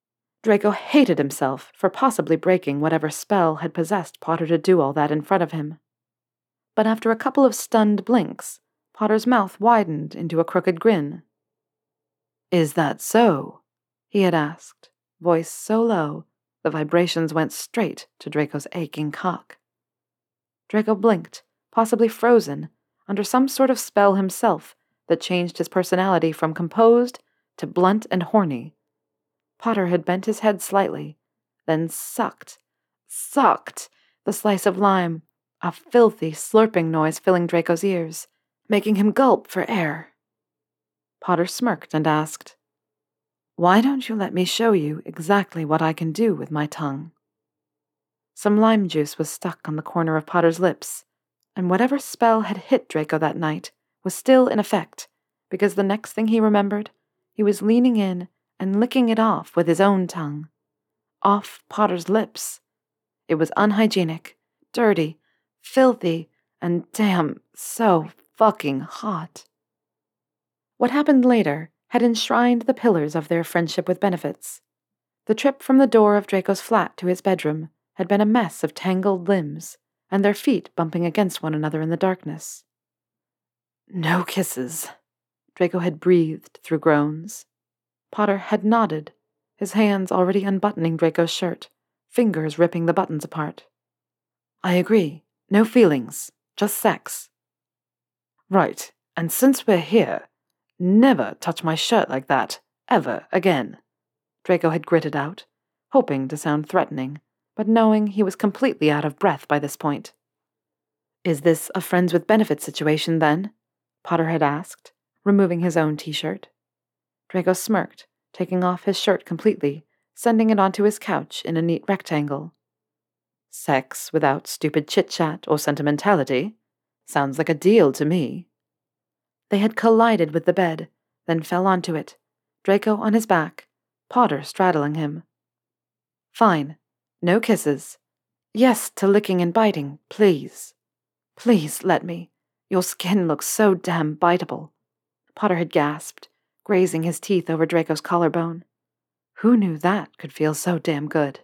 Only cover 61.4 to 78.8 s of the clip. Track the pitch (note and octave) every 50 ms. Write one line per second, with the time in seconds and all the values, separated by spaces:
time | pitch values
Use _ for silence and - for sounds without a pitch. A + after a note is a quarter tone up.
61.4 | G3+ - - - _ _ - - G#3+ G3+ F3+ F3 E3 F3 G3 A3 G#3 - _ -
62.4 | - - - - _ _ _ _ _ _ _ _ _ _ _ _ _ - E3 D3+
63.4 | D#3+ D3+ - - G3+ G#3+ G3+ G3+ A3 G#3+ - F#3+ F3 D#3+ D#3+ D#3+ - - - _
64.4 | _ _ _ _ _ _ - - A#3+ A3 G3+ E3+ D#3+ D3+ D#3+ - _ _ _ _
65.4 | _ _ _ _ _ - - C4+ C4 B3+ A#3 A#3+ - F3 E3 E3 D#3+ - _ _
66.4 | _ _ _ _ - F3 F3 F3 - - - - G#3+ G#3 F#3 F3 D#3+ D3 - -
67.4 | - _ _ - - - - - A#3 G#3+ F3+ E3 D#3 D#3+ - _ _ _ _ -
68.4 | A3 A3 G3+ - - C#3+ C#3 C3 C#3+ - - - - G#3+ G3 E3 D#3+ - _ -
69.4 | - _ _ _ _ _ _ _ _ _ _ _ _ _ _ _ _ _ _ _
70.4 | _ _ _ _ _ _ _ - B3 B3 B3 D4 D4 D4+ D4 C4 B3 B3+ B3 A#3
71.4 | F#3+ D#3+ C#3+ D3+ D#3+ - _ _ _ _ - A#3+ B3 A#3+ A#3 A3 - - - A#3
72.4 | A#3+ B3 B3 A#3+ A3+ - C4 - - A#3+ G3+ E3 D3 D3+ D3 E3 D3+ - E3+ E3+
73.4 | E3 - - F3 E3+ D#3 - - F3 - F3+ F3+ - G3+ F3 E3+ - - - -
74.4 | - - - - _ _ _ _ _ _ _ _ _ _ _ _ _ - G#3+ A3
75.4 | - C#4 C4+ - - - C4+ C4 C#4 A3 G#3+ A3+ G#3+ G#3 G#3 G#3 G3+ - - F#3+
76.4 | F#3 - G3 - - - A#3 G#3+ E3+ - - - - F3+ F3+ F3+ - G3+ F#3+ E3
77.4 | - D#3 D3+ D#3+ D#3+ D#3+ - _ _ _ _ - F#3 F3 G3+ G3+ G#3+ G#3 G#3+ B3
78.4 | A3 E3 - - - D#3 - -